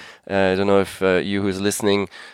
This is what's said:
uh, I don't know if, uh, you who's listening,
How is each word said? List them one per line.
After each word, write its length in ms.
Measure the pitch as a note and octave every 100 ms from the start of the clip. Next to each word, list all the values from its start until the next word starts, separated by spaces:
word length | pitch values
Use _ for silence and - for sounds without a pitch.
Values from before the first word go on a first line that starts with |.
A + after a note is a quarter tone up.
| - - -
uh, 240 | G2 F#2+
I 40 | F#2+
don't 100 | G2+
know 140 | G2
if, 200 | F#2+ -
uh, 220 | F#2+ F2+
you 180 | D#2+ G2+
who's 180 | G2+ F#2
listening, 480 | G2+ - G#2 G2+ F#2+ - -